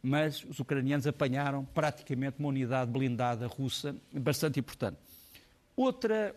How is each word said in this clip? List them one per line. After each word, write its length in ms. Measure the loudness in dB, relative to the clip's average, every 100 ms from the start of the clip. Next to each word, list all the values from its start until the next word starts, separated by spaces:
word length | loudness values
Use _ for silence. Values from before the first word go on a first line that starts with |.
mas 440 | 2 2 2 0
os 160 | -10 -8
ucranianos 440 | -2 0 2 2 0
apanharam 580 | 0 0 2 0 -2
praticamente 760 | -4 0 0 -2 -4 -2 -2 -2
uma 100 | -2
unidade 400 | 0 2 0 0
blindada 600 | 2 0 2 0 0 -4
russa 480 | -2 -2 -2 -6 -8 -8
bastante 480 | -2 0 2 2 0
importante. 380 | -4 -4 -4 -4 -18 -20 -20 -20 -20 _ _
Outra, 580 | 2 2 2 0 2 0